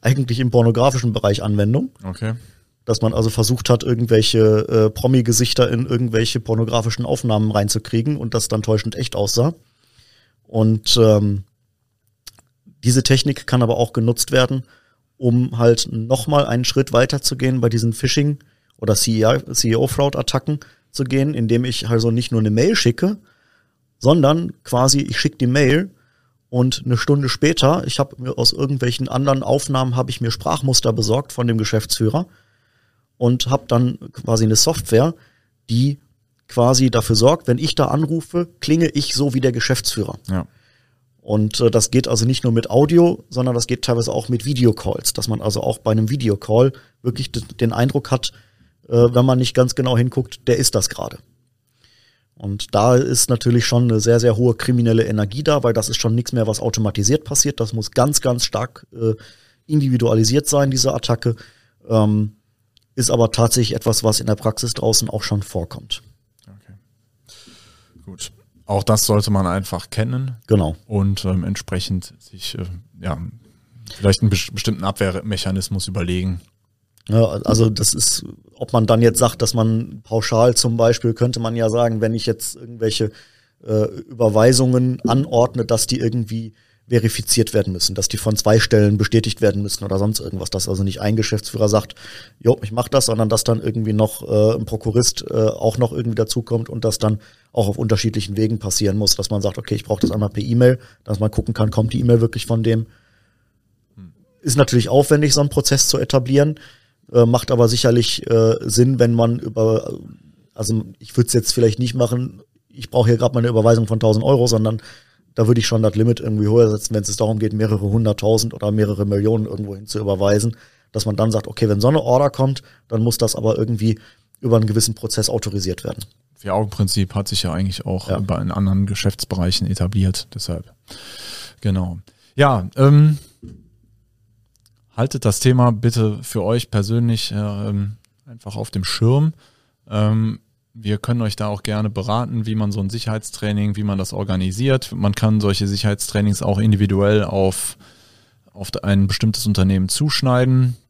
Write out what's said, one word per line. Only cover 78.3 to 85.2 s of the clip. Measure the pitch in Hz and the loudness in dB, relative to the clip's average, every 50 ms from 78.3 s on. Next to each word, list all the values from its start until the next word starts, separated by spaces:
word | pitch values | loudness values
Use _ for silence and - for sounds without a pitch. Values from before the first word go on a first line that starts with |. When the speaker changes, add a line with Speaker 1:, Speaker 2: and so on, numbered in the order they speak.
| - - _ _ _ | -18 -18 _ _ _
Speaker 1:
ob | - 127 - - | -14 -10 -2 0
man | 120 110 | 0 2
dann | - 117 113 | 4 4 4
jetzt | 117 117 107 | 4 4 4
sagt, | - 127 113 - - | 4 0 0 0 -2
dass | 117 113 - | -4 -2 0
man | 117 110 113 113 110 107 92 - 104 - | 0 0 0 0 -2 -4 -8 -14 -18 -12
pauschal | - 113 113 104 - 120 110 117 127 117 | -4 -4 -4 -2 0 2 4 4 4 4
zum | - - 123 117 | 2 0 -2 0
Beispiel, | 117 117 113 113 - - 117 110 | 2 2 2 2 2 0 -2 0
könnte | - 120 123 123 117 | 0 -2 -2 -2 -4
man | 117 113 117 | -6 -6 -4
ja | 117 113 110 | -2 -2 0
sagen, | 107 120 120 117 113 110 | 0 0 0 0 0 0
wenn | 110 110 113 | -2 -2 -2
ich | 113 - | -2 -2
jetzt | - 110 - - - - | -4 -4 -4 -6 -12 -12
irgendwelche, | - - 117 120 113 113 110 107 - 110 104 - - - _ _ _ _ _ _ _ - | -12 -18 -18 -10 -4 -4 -2 0 0 -2 -2 -4 -10 -20 _ _ _ _ _ _ _ -6
äh, | 110 110 107 107 - 95 - | -2 0 0 0 -2 -4 -12
Überweisungen | - - 135 113 120 110 104 107 110 123 131 123 135 127 127 127 127 127 127 - | -16 -16 -4 0 0 2 4 6 4 6 4 4 2 2 2 2 0 0 -2 -2
anordne, | - 113 117 131 | -2 0 0 0